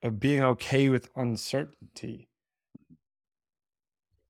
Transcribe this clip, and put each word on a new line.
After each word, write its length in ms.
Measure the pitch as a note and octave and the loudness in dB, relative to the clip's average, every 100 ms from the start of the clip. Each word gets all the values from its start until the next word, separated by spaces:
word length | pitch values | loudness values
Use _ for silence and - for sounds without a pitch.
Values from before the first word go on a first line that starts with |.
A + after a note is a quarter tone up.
of 200 | A#2+ G#2+ | -6 -2
being 220 | C3 C#3+ | 2 2
okay 440 | C3 B2 - C3+ C#3 | 2 0 0 2 4
with 220 | B2 - - | 2 -2 -6
uncertainty. 1120 | B2 A2 - C3+ D3+ - - - - A2+ - _ _ _ _ - _ - _ _ _ _ _ _ _ _ _ _ _ _ _ | -4 -4 -4 -4 -6 -12 -20 -16 -14 -14 -18 _ _ _ _ -20 _ -20 _ _ _ _ _ _ _ _ _ _ _ _ _